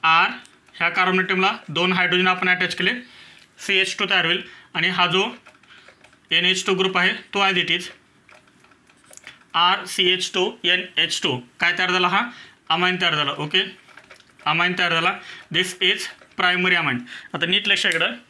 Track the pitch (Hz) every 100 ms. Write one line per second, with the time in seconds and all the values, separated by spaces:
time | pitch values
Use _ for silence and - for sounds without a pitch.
0 | 165 165 196 - - _ _ - 170 175
1 | 185 185 185 190 190 220 - 156 180 180
2 | 180 180 185 180 185 180 180 - 180 247
3 | - - - - - - - 190 190 -
4 | 196 190 165 180 - - - 160 170 180
5 | 175 180 220 240 - _ _ - - _
6 | - _ _ 165 180 185 - 185 190 185
7 | 185 233 - 202 196 180 170 170 - -
8 | _ _ _ - _ _ - _ _ _
9 | _ - - - _ 165 175 202 - -
10 | 180 185 - 196 196 233 170 180 180 -
11 | 160 - 175 127 - _ 170 226 185 180
12 | 175 196 240 - - - _ 165 180 180
13 | 170 151 143 147 147 185 196 - - -
14 | - - - - 147 160 175 180 175 165
15 | 175 202 - - - 160 185 - 185 202
16 | - - - - 185 180 180 175 156 123
17 | 120 - - 160 170 196 202 196 208 165
18 | 180 240